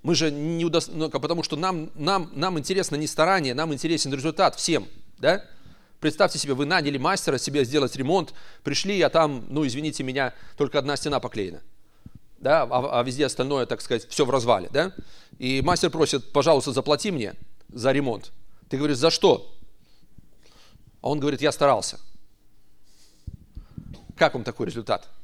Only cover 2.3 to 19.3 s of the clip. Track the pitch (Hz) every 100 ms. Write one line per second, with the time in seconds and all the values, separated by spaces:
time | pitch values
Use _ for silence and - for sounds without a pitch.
2.3 | 135 180 165 131 190 175 147 151 - 160
3.3 | 190 135 123 165 139 160 160 139 139 151
4.3 | 160 180 - - 143 95 - - - 135
5.3 | 196 - - - - - - 156 - 185
6.3 | 143 143 127 147 180 147 139 151 190 -
7.3 | 135 - 143 123 147 131 131 131 190 156
8.3 | - - - - 139 190 202 143 160 156
9.3 | 131 101 139 143 123 156 - 131 131 127
10.3 | - - - 143 151 131 143 156 131 120
11.3 | 110 92 85 - - - - - - -
12.3 | - 131 160 123 127 131 120 123 127 135
13.3 | - 131 139 120 117 - 117 - - 131
14.3 | 131 120 104 87 139 185 - - - -
15.3 | - 127 135 139 175 175 160 147 139 -
16.3 | 143 139 147 143 127 127 147 214 160 101
17.3 | - - - - 120 123 135 139 107 -
18.3 | - - - - 135 151 127 160 160 196